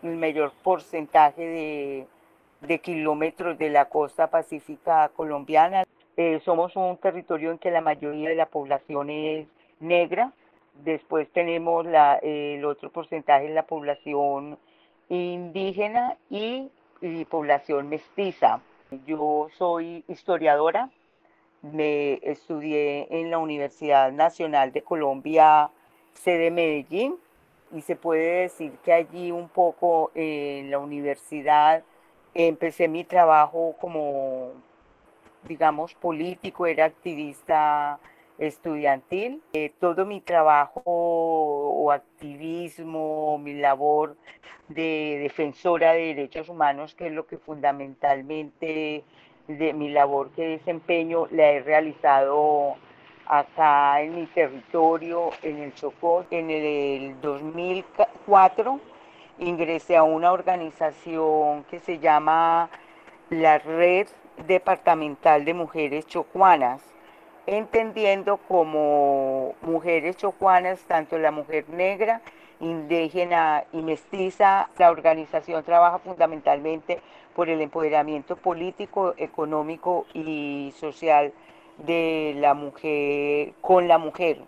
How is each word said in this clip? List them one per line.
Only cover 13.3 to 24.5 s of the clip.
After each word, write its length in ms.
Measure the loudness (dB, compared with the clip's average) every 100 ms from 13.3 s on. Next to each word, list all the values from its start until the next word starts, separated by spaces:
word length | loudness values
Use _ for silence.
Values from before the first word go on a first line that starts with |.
| 2 2
de 60 |
la 80 | -4
población 960 | -4 -8 -6 -8 -4 -2 -2 -4 -8 -18 _ _ _ _ _
indígena 1080 | -6 -4 -8 -10 -8 -6 -4 -2 -2 -4 -8 _
y, 400 | -8 -8 -8 -12 _ _ _
y 240 | -10 -10
población 640 | -6 -6 0 0 0 -4 -4
mestiza. 720 | -10 _ -6 -6 0 0 0 _ _ _ -18 -10
Yo 420 | -4 -2 -2 -4 _
soy 480 | -2 -2 -6 -12 -14
historiadora, 840 | -14 -4 0 2 4 2 0 -4 _ _ _ _ _ _ _
me 580 | -12 -4 -2 0 -2 -4
estudié 840 | -6 -8 _ -10 -4 -2 -2 -4 -6
en 200 | -6 -4
la 80 | -4
Universidad 720 | -4 -6 -8 _ 2 4 4
Nacional 600 | 2 0 0 -2